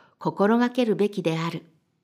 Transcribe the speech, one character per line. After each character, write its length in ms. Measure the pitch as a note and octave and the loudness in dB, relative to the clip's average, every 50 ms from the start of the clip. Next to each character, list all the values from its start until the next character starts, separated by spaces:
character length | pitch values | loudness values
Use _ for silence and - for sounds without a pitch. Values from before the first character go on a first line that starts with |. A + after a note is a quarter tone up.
| - _ _ _ | -20 _ _ _
心 400 | - E3 - - G3 G#3 A3+ A#3 | -4 -4 0 2 2 4 4 4
が 120 | A#3+ A#3+ | 2 0
け 140 | B3 - B3 | 0 0 0
る 120 | A3 G3+ | 0 2
べ 140 | D#3+ G3 G3+ | 0 0 -2
き 120 | G#3 - E3+ | -2 -2 -2
で 160 | E3+ D#3+ D#3+ | -2 -2 -2
あ 120 | E3 E3 | -4 -6
る 160 | D#3+ D#3 - - _ _ _ _ _ _ | -6 -8 -12 -16 _ _ _ _ _ _